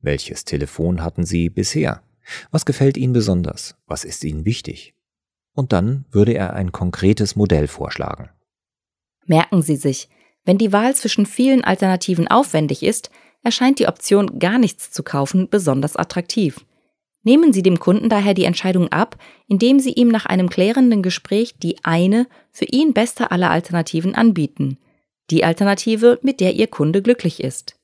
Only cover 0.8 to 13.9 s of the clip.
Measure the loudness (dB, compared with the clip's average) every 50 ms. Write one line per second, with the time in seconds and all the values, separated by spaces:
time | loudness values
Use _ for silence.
0.8 | -2 -2 -2 -2 -4 -6 -4 -6 -6 -2 -2 -2 -2 -2 -2 -4 -6 -4 -2 -4
1.8 | -4 -4 -4 -8 _ _ _ _ _ -20 -18 -18 -18 _ -6 -4 -2 -2 -2 2
2.8 | 2 0 2 0 -2 0 0 0 0 0 0 -2 -2 -4 -8 -10 -16 -18 -18 _
3.8 | _ _ -10 -10 -10 -12 -12 -10 -8 -8 -8 -4 -4 -4 -4 -4 -6 -14 -14 -14
4.8 | -18 -20 _ _ _ _ _ _ _ _ _ _ _ _ _ -6 -4 0 0 0
5.8 | 0 0 -2 -4 -8 _ 2 2 4 4 2 -2 -4 -6 -6 -6 -6 -6 -4 -4
6.8 | -6 -6 -4 0 2 2 2 2 0 -4 0 -2 0 2 2 2 2 -2 -4 -8
7.8 | -12 -12 -8 -10 -10 -10 -10 -12 -14 -20 _ _ _ _ _ _ _ _ _ _
8.8 | _ _ _ _ _ _ _ _ _ 0 2 2 2 2 0 0 0 0 -2 -2
9.8 | -2 -4 -4 -4 -10 _ _ _ _ _ _ _ _ 0 0 2 2 0 0 2
10.8 | 2 0 0 -2 -2 -4 0 0 -2 -2 0 0 2 4 4 2 2 0 -2 0
11.8 | 0 0 0 0 -2 -2 0 0 0 2 2 2 2 2 0 -2 0 0 -4 -2
12.8 | -2 -2 -2 -2 -8 -12 _ _ _ _ _ _ _ -4 -2 2 2 2 2 2
13.8 | 2 -2